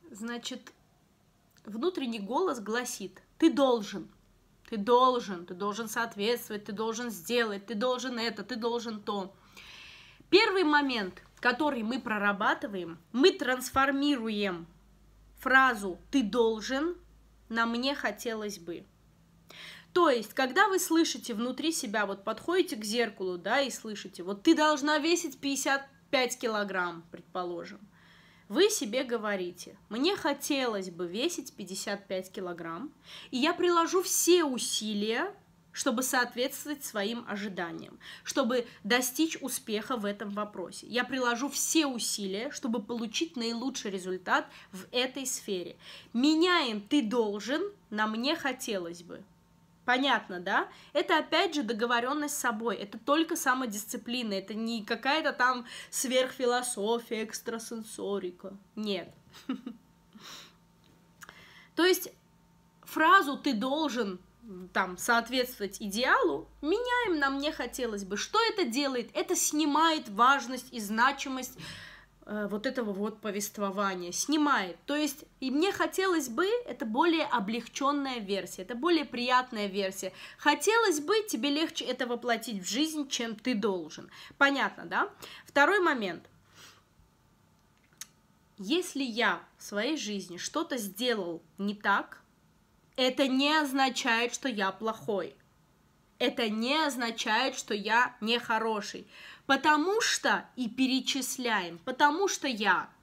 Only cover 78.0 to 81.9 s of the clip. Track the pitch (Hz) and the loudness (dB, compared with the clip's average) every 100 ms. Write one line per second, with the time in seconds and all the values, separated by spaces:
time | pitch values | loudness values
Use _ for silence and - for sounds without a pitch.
78 | 277 247 196 196 175 - 185 240 311 330 | -2 -6 -4 -4 -4 -12 -10 -2 2 2
79 | 285 240 247 247 247 220 202 190 190 190 | 2 -4 2 2 2 -4 -4 -2 -4 -4
80 | 185 - - - 294 294 392 453 440 302 | -10 -10 -20 0 2 4 4 4 4 2
81 | 294 440 427 247 277 285 320 - 226 | 2 0 2 -2 0 0 -2 -4 -6